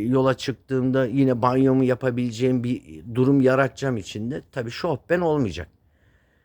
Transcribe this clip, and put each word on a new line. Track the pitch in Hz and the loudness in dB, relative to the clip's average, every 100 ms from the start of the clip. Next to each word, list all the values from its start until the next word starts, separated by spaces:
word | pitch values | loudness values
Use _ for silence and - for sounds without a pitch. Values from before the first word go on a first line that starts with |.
yola | 110 135 131 | 0 2 2
çıktığımda | 127 - 117 - 131 127 131 127 | 0 -4 -8 -4 -2 0 0 0
yine | 135 135 120 | 2 2 2
banyomu | 123 131 135 131 | 2 4 4 4
yapabileceğim | 127 123 131 120 123 113 127 127 | 2 0 -2 -2 -4 -2 0 0
bir | 120 123 - 78 87 | -2 -6 -8 -18 -6
durum | 117 127 139 | 0 2 4
yaratacağım | 127 131 135 - 135 120 | 4 4 2 -2 -4 -4
içinde. | - 107 113 156 - | -6 -8 -8 -8 -10
Tabii | - 113 | -8 -8
şohben | - 175 139 - 175 | -6 -4 -4 -2 0
olmayacak. | 170 151 113 82 - _ _ _ _ _ _ _ | 2 0 -2 -4 -12 _ _ _ _ _ _ _